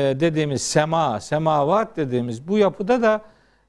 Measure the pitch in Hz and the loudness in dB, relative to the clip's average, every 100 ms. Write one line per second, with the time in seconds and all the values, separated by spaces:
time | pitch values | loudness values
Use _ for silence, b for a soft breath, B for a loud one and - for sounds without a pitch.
0 | 139 131 170 156 147 131 - 156 156 165 | 0 2 0 0 -2 -2 0 0 2 0
1 | 147 117 - 151 160 151 143 202 220 165 | 0 -2 -4 -2 0 2 2 0 -2 -4
2 | 139 123 120 117 156 214 196 - 196 247 | -2 -2 -4 -8 -2 2 2 0 -2 2
3 | 226 214 b b b b | 2 0 b b b b